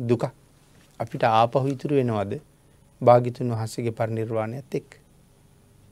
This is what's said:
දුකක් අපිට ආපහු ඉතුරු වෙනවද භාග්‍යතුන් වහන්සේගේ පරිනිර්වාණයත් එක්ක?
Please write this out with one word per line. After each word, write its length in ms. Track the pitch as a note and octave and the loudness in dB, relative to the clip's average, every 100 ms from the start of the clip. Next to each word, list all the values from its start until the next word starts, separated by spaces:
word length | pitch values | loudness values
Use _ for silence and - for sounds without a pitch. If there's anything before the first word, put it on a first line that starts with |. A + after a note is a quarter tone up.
දුකක් 200 | A#2+ - C3+ - _ _ _ - _ _ | 0 0 0 -8 _ _ _ -20 _ _
අපිට 240 | A#2 C#3+ A#2+ | -10 -2 2
ආපහු 420 | A2 A#2 C3+ C3+ | 4 4 2 -2
ඉතුරු 280 | C3+ D3+ C#3+ | -4 -2 0
වෙනවද 380 | B2 G#2+ G2 C3+ - _ _ _ _ _ | 2 -2 -2 -6 -12 _ _ _ _ _
භාග්‍යතුන් 480 | B2 B2 B2 A#2+ B2 | 6 6 4 -4 -4
වහන්සේගේ 420 | A2 A2+ - A#2 | -4 -6 -6 -6
පරිනිර්වාණයත් 800 | A2 A2+ A2+ A2 A2 A2 B2+ - | -4 -4 -4 -4 -4 -6 -8 -8
එක්ක? 180 | - - - _ _ _ _ _ _ _ _ _ | -8 -8 -20 _ _ _ _ _ _ _ _ _